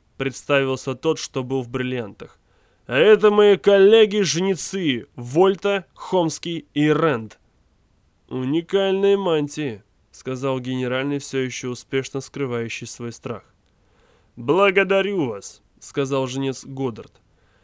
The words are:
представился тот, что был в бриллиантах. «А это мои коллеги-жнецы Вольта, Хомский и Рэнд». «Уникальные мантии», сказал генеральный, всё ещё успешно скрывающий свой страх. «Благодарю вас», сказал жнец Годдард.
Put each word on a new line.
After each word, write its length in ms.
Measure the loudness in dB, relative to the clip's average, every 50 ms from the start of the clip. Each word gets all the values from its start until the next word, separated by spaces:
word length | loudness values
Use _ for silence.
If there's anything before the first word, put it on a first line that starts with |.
| _ _ _
представился 800 | -8 -8 -4 -4 -4 -2 0 0 0 0 0 -4 -4 -4 -6 -6
тот, 240 | -2 -2 -2 -2 -2
что 240 | -6 -8 -6 -6 -6
был 180 | -4 -4 -6
в 80 | -4 -6
бриллиантах. 720 | -6 -6 -6 -4 -6 -6 -8 -10 -14 -18 -20 -20 _ _ _ _ _ _ _ _ _ _ _
«А 100 | -2 2
это 340 | 4 6 8 8 6 6 4
мои 240 | 6 6 6 6 6
коллеги-жнецы 1500 | 6 4 4 6 8 8 8 8 6 6 4 2 0 0 0 0 0 0 0 2 4 4 2 2 2 0 -2 -2 -2 -6 -10 _
Вольта, 680 | -14 -10 -2 2 4 4 4 2 0 -2 -2 -2 -4 -6 _ _
Хомский 720 | -16 -8 -2 0 0 0 0 -2 -4 -6 -8 -8 -8 -10 _ -2
и 160 | 0 2 2
Рэнд». 500 | 2 2 2 0 0 -2 -4 -10 -16 -20 _ _ _ _ _ _ _ _ _ _ _ _ _ _ _ _ _ -10
«Уникальные 840 | -8 -6 -4 -2 -2 -2 -2 -2 -2 0 0 0 0 2 2 2 2
мантии», 680 | 2 2 0 0 0 0 -4 -6 -6 -6 -6 -8 -10 -14 _ _ _ _ _
сказал 480 | -20 -14 -10 -10 -8 -4 -4 -4 -4 -4
генеральный, 600 | -4 -6 -4 -4 -4 -4 -4 -4 -2 -4 -4 -4
всё 200 | -4 -4 -4 -4
ещё 300 | -4 -4 -6 -8 -8 -6
успешно 500 | -6 -6 -6 -4 -4 -4 -4 -4 -8 -8
скрывающий 680 | -8 -8 -8 -8 -6 -4 -4 -6 -6 -6 -8 -10 -10
свой 240 | -10 -10 -10 -10 -10
страх. 320 | -10 -10 -10 -10 -10 -12 -14 _ _ _ _ _ _ _ _ _ _ _ _ _ _ _ _ _ _
«Благодарю 960 | -4 -2 0 2 4 4 4 4 2 0 2 0 0 0 0 -2 -2 -2 -4
вас», 320 | -4 -8 -12 -14 -16 -18 _ _ _ _
сказал 480 | -18 -8 -6 -6 -4 -2 -2 -2 -4
жнец 380 | -4 -4 -4 -4 -4 -4 -6 -8
Годдард. 560 | -8 -8 -6 -6 -6 -6 -10 -16 -20 _ _ _ _ _ _ _ _ _ _